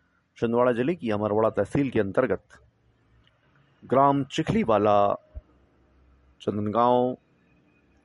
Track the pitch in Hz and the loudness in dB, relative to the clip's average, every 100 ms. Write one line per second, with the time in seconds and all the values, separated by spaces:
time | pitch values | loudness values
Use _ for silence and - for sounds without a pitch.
0 | _ _ _ - 117 117 123 117 127 180 | _ _ _ -6 -2 0 0 0 -2 -4
1 | 113 104 104 107 110 104 101 147 139 113 | -4 -2 -2 0 0 0 -2 -2 -2 -2
2 | 98 95 127 92 _ - _ _ _ _ | -2 -2 -2 -2 _ -20 _ _ _ _
3 | _ _ _ _ _ _ _ _ 101 123 | _ _ _ _ _ _ _ _ -2 2
4 | 139 143 135 - 160 220 196 107 104 104 | 4 2 -4 -6 -2 -2 2 2 4 4
5 | 101 - _ - _ _ _ _ _ _ | 2 -2 _ -20 _ _ _ _ _ _
6 | _ _ _ _ - 104 104 107 120 123 | _ _ _ _ -6 -4 -4 0 2 2
7 | 127 123 _ _ _ _ _ _ _ _ | 0 -6 _ _ _ _ _ _ _ _